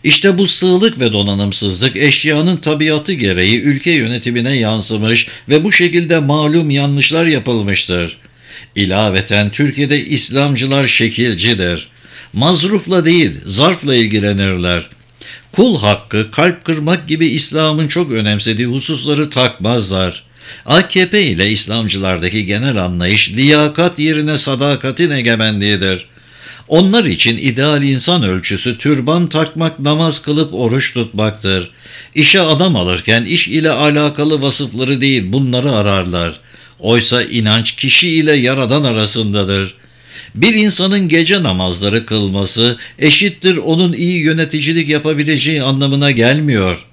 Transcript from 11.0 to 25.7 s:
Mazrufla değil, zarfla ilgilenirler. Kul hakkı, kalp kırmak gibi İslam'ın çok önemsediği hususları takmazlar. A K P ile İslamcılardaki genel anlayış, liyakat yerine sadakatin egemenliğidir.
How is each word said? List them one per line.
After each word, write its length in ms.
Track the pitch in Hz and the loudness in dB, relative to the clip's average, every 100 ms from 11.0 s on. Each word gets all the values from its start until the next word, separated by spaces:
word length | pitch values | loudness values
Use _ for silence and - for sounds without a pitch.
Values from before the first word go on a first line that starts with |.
| 113 110 123 92 104 107 87 82 - - - - - | 0 0 -2 0 0 0 -2 -4 -8 -20 -20 -20 -10
Mazrufla 720 | 98 147 175 180 208 165 185 | -2 0 2 0 -2 0 0
değil, 260 | 160 175 131 69 - | 4 4 2 -2 -6
zarfla 480 | 98 160 180 143 | 2 2 2 0
ilgilenirler. 920 | 123 110 104 104 101 98 92 87 87 - - _ _ - - _ | 0 2 0 0 0 0 0 -2 -2 -6 -20 _ _ -20 -20 _
Kul 260 | - 247 160 | 2 2 4
hakkı, 520 | 104 101 - 107 110 | 0 0 -2 -4 -2
kalp 340 | - 175 175 | 0 0 0
kırmak 440 | - 156 151 180 143 | -6 -4 -2 -2 -2
gibi 180 | 156 160 | 0 0
İslam'ın 640 | 135 - 156 156 151 151 | 0 -2 0 0 0 -2
çok 240 | 170 170 | -2 -2
önemsediği 560 | 113 104 104 110 107 123 | -2 0 0 -2 -2 -2
hususları 640 | 131 131 143 135 147 147 | -2 -2 -2 -2 -2 0
takmazlar. 960 | 131 127 - 104 120 95 95 92 - _ _ - - - | 0 0 0 -2 0 0 -2 -2 -4 _ _ -20 -18 0
A 220 | 156 185 | 2 2
K 200 | 185 180 | 0 0
P 120 | 208 | 0
ile 280 | 170 85 101 | 0 0 0
İslamcılardaki 960 | 107 - 113 110 101 95 90 90 107 | 0 -2 -4 -2 -2 -2 -2 -2 -2
genel 400 | 95 101 135 110 | -2 -2 -2 -2
anlayış, 480 | 90 87 90 107 - | -2 -2 0 0 0
liyakat 680 | 107 135 151 151 151 175 175 | 2 4 4 2 0 -2 0
yerine 400 | 151 156 151 147 | -2 0 0 0
sadakatin 720 | - 131 143 135 135 135 170 | -2 0 0 0 -4 -2 -2
egemenliğidir. 960 | 143 120 113 110 104 101 | 0 0 2 0 0 0